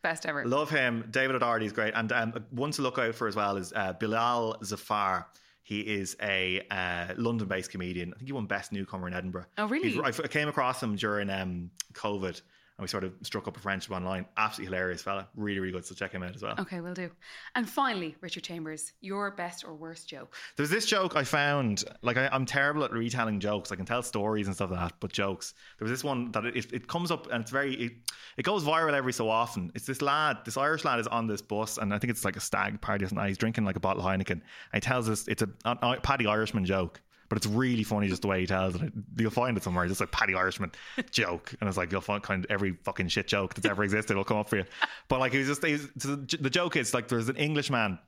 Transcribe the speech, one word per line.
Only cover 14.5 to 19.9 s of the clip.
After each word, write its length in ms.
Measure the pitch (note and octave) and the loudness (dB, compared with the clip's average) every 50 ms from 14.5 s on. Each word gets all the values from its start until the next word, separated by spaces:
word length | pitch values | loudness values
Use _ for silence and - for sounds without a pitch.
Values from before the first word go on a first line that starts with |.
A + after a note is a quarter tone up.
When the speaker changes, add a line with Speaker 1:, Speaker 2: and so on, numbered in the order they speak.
| - - G2 F#2 F#2 | 0 -6 -6 -4 -2
Speaker 2:
hilarious 280 | F#2 F#2 F2+ F2+ E2+ | 0 0 0 -2 -4
fella. 260 | - G2+ G2 G2 F#2+ - - | -4 -4 -4 -4 -6 -8 -8
Really, 240 | A2+ G#2 G#2 G2 G2 | -4 -2 -2 0 0
really 140 | F#2+ F#2 F#2 | -2 -2 -4
good. 100 | F2+ E2+ | -6 -8
So 100 | - F#2 | -10 -8
check 200 | - G2 F#2 - | -6 -6 -6 -4
him 100 | F#2 F2+ | -6 -6
out 100 | F2+ G2 | -6 -8
as 80 | G#2 | -8
well. 140 | G2+ G#2+ A2 - | -6 -6 -4 -4
Speaker 1:
Okay, 200 | F#3 - F#3+ F3 | -6 -6 -6 -8
will 140 | E3 F3 F3+ | -8 -8 -8
do. 180 | F#3+ F3+ E3+ - _ - - - - - - _ | -8 -8 -10 -12 _ -20 -20 -18 -16 -18 -6 _
And 160 | B3+ A#3 G#3 | -4 -4 -2
finally, 460 | - D4+ C#4 B3+ A3 F#3+ F3 D#3 D3+ - | 0 0 2 2 0 -2 -4 -6 -8 -10
Richard 220 | - E3+ - F#3 - | -10 -10 -10 -8 -8
Chambers, 500 | - F3 E3+ D#3+ D#3 D#3 D#3 - - _ _ | -8 -8 -8 -6 -8 -8 -8 -10 -12 _ _
your 300 | - F#3+ G3 G3+ G3+ G3 | -8 -6 -4 -2 -2 -4
best 340 | G3 G3 F3 F3 F3 - - | -4 -4 -6 -6 -6 -10 -12
or 80 | - D#3+ | -12 -12
worst 320 | D3+ D#3+ D#3+ | -12 -12 -12